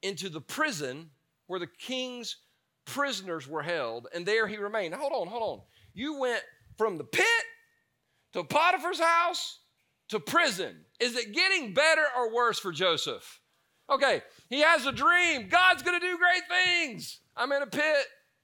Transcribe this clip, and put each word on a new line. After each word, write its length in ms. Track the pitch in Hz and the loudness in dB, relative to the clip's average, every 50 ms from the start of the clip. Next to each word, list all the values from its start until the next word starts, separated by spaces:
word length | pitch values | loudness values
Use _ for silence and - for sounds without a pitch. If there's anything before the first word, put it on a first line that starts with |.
| - | -8
into 260 | 190 196 151 180 196 | -8 -8 -6 -10 -10
the 120 | 151 160 | -10 -10
prison 720 | 127 - - - 311 311 240 147 147 127 127 147 165 160 143 _ _ _ _ _ _ | -12 -12 -4 -2 -2 -2 -2 -4 -6 -8 -8 -10 -14 -20 _ _ _ _ _ _ _
where 120 | _ 175 185 | _ -8 -8
the 80 | 175 | -8
king's 720 | 160 - _ - - 262 262 254 254 247 240 233 - - - _ _ _ _ _ _ _ _ _ | -10 -12 _ -12 -8 -6 -6 -6 -6 -8 -10 -12 -12 -12 -14 _ _ _ _ _ _ _ _ _
prisoners 640 | - 127 262 277 277 247 190 190 185 170 160 131 135 | -12 -4 -2 -2 -2 -2 -6 -6 -8 -8 -8 -8 -8
were 140 | 156 156 147 | -8 -6 -4
held, 460 | 165 175 160 131 117 113 120 120 - - | -2 -2 -2 -2 -2 -4 -6 -10 -10 -10
and 120 | 175 175 | -6 -2
there 200 | 190 214 226 220 | 0 2 2 2
he 100 | 202 208 | 0 -2
remained. 360 | 214 202 208 202 226 196 165 165 | -6 -6 -2 -2 -2 -2 -2 -4
Now, 80 | 247 | -4
hold 120 | 302 277 294 | -4 -2 -2
on, 140 | 247 180 175 | -2 -4 -4
hold 140 | 214 240 226 | -4 -4 -4
on. 200 | 196 135 98 95 _ _ _ _ - _ | -4 -4 -6 -12 _ _ _ _ -20 _
You 240 | 170 247 302 311 277 | -8 -6 -6 -4 -2
went 220 | 262 247 240 208 - - - _ _ _ - | -2 0 0 -2 -4 -8 -16 _ _ _ -4
from 220 | - 220 220 190 156 | -2 -2 0 0 -4
the 60 | 143 | -8
pit 400 | - - - 370 453 466 453 453 - - _ _ _ _ _ _ _ _ _ _ _ _ _ _ _ _ | -4 0 2 4 4 4 2 0 -4 -12 _ _ _ _ _ _ _ _ _ _ _ _ _ _ _ _
to 100 | 185 170 | -8 -6
Potiphar's 560 | 139 - 285 320 359 370 349 269 349 359 302 | 0 2 4 4 4 4 2 0 -4 -2 0
house 600 | 330 330 330 339 349 349 349 - - - - - _ _ _ _ _ _ _ _ _ _ | 2 4 4 4 2 0 -2 -4 -6 -8 -10 -14 _ _ _ _ _ _ _ _ _ _
to 120 | - 208 | -8 -8
prison. 640 | - - - 330 339 285 208 175 180 120 85 78 - _ _ _ | -6 0 2 2 2 2 0 -2 -6 -8 -8 -14 -20 _ _ _
Is 160 | 240 247 226 | -2 -2 -2
it 160 | 220 233 208 208 | -4 -6 -4 -2
getting 420 | 302 370 381 381 359 285 214 180 | 0 2 2 2 0 -2 -2 0
better 300 | 247 294 320 320 311 311 294 254 | 4 4 6 6 4 2 0 0
or 160 | 254 247 226 220 | 0 -2 0 0
worse 260 | 233 240 233 208 - | 0 0 2 0 -2
for 120 | - 196 | -6 -6
Joseph? 680 | 165 143 185 180 165 143 - 151 120 95 - - - - _ _ _ _ _ _ _ _ _ - | -4 0 2 2 2 2 0 -4 -6 -8 -10 -18 -20 -20 _ _ _ _ _ _ _ _ _ -2
Okay, 340 | 277 262 277 262 208 135 - - - - _ _ | 0 2 4 2 2 0 -2 -8 -20 -20 _ _
he 120 | 240 277 294 | 0 4 6
has 220 | 320 339 311 240 | 6 6 4 2
a 60 | 277 269 | 0 -2
dream. 560 | - 277 320 349 359 359 339 311 262 214 185 | 2 2 4 4 4 4 2 0 -2 -2 2
God's 340 | - 349 359 370 359 - - | 4 6 6 6 4 4 0
gonna 180 | 349 359 349 | -2 -2 0
do 180 | 349 370 359 330 | -2 -2 -2 2
great 240 | 359 359 359 359 349 349 | 2 2 2 2 0 -2
things. 720 | 349 359 370 359 349 349 330 277 220 175 - - - - _ _ _ | 0 2 2 2 2 2 0 -2 -6 -10 -12 -14 -16 -18 _ _ _
I'm 160 | - 240 277 285 | -6 -2 -2 0
in 100 | 277 285 | -2 -2
a 40 | |
pit. 400 | 220 - 247 302 311 302 285 247 - - _ _ _ _ _ | -4 -2 0 0 2 2 2 0 -2 -8 _ _ _ _ _